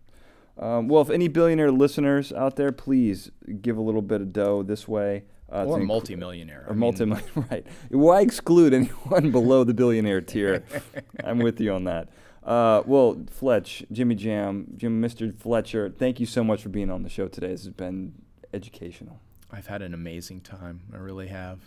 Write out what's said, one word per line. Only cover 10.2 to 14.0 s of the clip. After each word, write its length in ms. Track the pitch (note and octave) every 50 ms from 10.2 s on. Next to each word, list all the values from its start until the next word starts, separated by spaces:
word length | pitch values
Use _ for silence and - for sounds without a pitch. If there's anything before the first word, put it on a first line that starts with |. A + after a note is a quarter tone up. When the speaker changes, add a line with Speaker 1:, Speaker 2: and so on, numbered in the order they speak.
Speaker 1:
tier? 420 | E2 - - A2 G2+ G2 F#2 F2 - - - C#3+ - - -
Speaker 2:
<laughs> 300 | C3 - - - - -
Speaker 1:
I'm 160 | - A#2 A#2+
with 200 | A#2 A#2 A2+ A#2
you 120 | A2+ G#2
on 120 | F#2+ F#2 F#2
that. 240 | F2+ E2+ E2 E2+ - - - - - - - -
Uh, 380 | - A#2 A#2+ A#2 A2+ A2 G#2 -
well, 380 | A#2+ C#3 C#3 B2+ A2+ - D#2+ - -
Fletch, 560 | - - C3 C3+ A#2+ G2+ - - - - - -
Jimmy 240 | G#2 A2